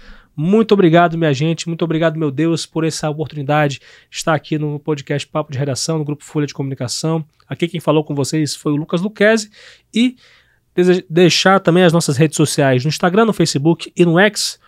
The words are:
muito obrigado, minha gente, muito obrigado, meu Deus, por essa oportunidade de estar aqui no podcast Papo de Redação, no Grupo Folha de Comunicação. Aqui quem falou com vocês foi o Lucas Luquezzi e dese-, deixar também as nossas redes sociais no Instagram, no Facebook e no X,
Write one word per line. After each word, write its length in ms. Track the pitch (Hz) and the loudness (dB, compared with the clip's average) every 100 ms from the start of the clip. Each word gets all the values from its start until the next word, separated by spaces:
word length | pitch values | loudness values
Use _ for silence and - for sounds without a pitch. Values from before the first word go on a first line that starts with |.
| - - _ - | -20 -20 _ -6
muito 360 | 156 214 220 | 0 2 2
obrigado, 420 | 202 180 165 175 165 | 4 6 6 4 2
minha 180 | 165 | 0
gente, 340 | 131 156 160 - | 0 -2 -2 -6
muito 160 | 165 | -6
obrigado, 340 | 165 160 165 160 | -4 -2 -2 -2
meu 140 | 156 | -4
Deus, 340 | 135 165 160 - | -2 -2 -2 -4
por 180 | 165 | -4
essa 240 | 160 - 156 | -4 -4 -6
oportunidade 720 | 151 139 147 139 147 147 135 - - _ | -6 -8 -8 -2 0 0 -4 -14 -20 _
de 60 | - | -8
estar 180 | - | -4
aqui 240 | 156 - 156 | -4 -4 -6
no 220 | 151 147 | -4 -6
podcast 480 | 151 151 - 143 - | -6 -6 -6 -8 -6
Papo 240 | 156 147 | -8 -6
de 80 | 131 | -6
Redação, 400 | 143 123 - 160 | -6 -4 -4 -4
no 60 | 147 | -4
Grupo 180 | 147 | -8
Folha 240 | - 156 147 | -6 -4 -4
de 60 | - | -6
Comunicação. 680 | 139 135 123 - 160 165 156 _ _ | -8 -6 -8 -6 -4 -4 -6 _ _
Aqui 200 | - 165 | -6 -6
quem 120 | 170 | -2
falou 240 | - 151 | 0 0
com 120 | 151 143 | 0 -2
vocês 400 | 135 160 147 - | -2 -2 -2 -4
foi 160 | 156 | -4
o 40 | 147 | -4
Lucas 240 | - 175 | -2 -4
Luquezzi 520 | 202 214 202 226 214 _ - - _ | -4 0 2 2 -2 _ -20 -20 _
e 220 | 220 247 254 _ _ _ _ _ | -2 -2 -2 _ _ _ _ _
dese-, 320 | - 180 180 - | 0 2 2 0
deixar 520 | 156 180 - 190 190 | 2 2 4 2 2
também 240 | 190 170 | 2 4
as 100 | 180 | 4
nossas 240 | 170 160 131 | 2 0 0
redes 180 | 156 - | 0 2
sociais 480 | 151 - 139 131 | 0 2 2 2
no 60 | 135 | 0
Instagram, 360 | - 185 190 226 | -2 0 2 2
no 80 | |
Facebook 600 | - 165 - 147 170 - - | 0 -2 0 0 0 -4 0
e 80 | 175 | 2
no 120 | 165 | 4
X, 420 | 208 214 - - | 2 0 -6 -8